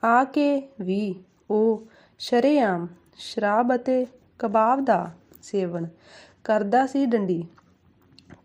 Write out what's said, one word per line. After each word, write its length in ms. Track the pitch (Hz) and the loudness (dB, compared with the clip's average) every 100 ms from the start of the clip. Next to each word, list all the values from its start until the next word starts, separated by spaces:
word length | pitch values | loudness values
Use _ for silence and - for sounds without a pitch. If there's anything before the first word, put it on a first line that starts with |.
ਆ 200 | 226 240 | 2 2
ਕੇ 220 | 269 294 285 277 269 - | 2 0 2 0 -4 -10
ਵੀ 340 | 185 196 208 180 - _ - | -4 -4 -4 -6 -14 _ -4
ਉਹ 360 | 214 220 220 - - _ _ | 0 2 0 -6 -20 _ _
ਸ਼ਰੇਆਮ 680 | - 240 262 294 220 180 175 175 _ - | -2 2 4 4 2 0 -6 -12 _ -20
ਸ਼ਰਾਬ 540 | - - 208 214 240 | -12 -4 0 2 2
ਅਤੇ 300 | 254 247 254 254 - _ - | 0 0 -2 -2 -8 _ -8
ਕਬਾਬ 460 | 226 214 220 269 | -2 2 2 2
ਦਾ 160 | 269 196 175 165 _ - | 2 0 0 -12 _ -20
ਸੇਵਨ 440 | - 202 180 170 165 - - - - _ | -8 -4 -4 -4 -8 -12 -20 -20 -20 _
ਕਰਦਾ 420 | - 214 202 233 269 | -2 -2 2 0 0
ਸੀ। 180 | 277 277 | 0 0
ਡੰਡੀ 360 | 226 190 170 170 - _ _ _ _ _ - - - | 0 0 -4 -6 -16 _ _ _ _ _ -20 -20 -20